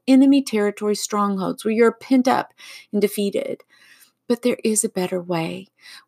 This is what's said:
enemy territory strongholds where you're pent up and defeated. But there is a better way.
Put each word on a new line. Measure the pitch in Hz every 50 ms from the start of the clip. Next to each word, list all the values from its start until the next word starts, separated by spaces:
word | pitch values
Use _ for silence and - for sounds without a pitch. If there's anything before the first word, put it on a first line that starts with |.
| _
enemy | 254 269 262 277 269 277 277
territory | 277 - 220 208 208 208 202 - 208 208 208
strongholds | - - - 220 208 202 202 196 190 180 170 - - -
where | 220 214
you're | 226 233 226 226
pent | - - - 269 254 247
up | 254 240 - - - _ _ - - - - - _
and | 208 202
defeated. | 208 202 - 208 202 202 196 202 - - - - _ _ _ _ _ _ _ _ _ _ _ _ _
But | - 233 -
there | - 247 - - -
is | 220 214 - -
a | -
better | - 190 180 180 190 180
way. | 175 180 175 165 160 175 180 190 190 _ _ _ _ - - - _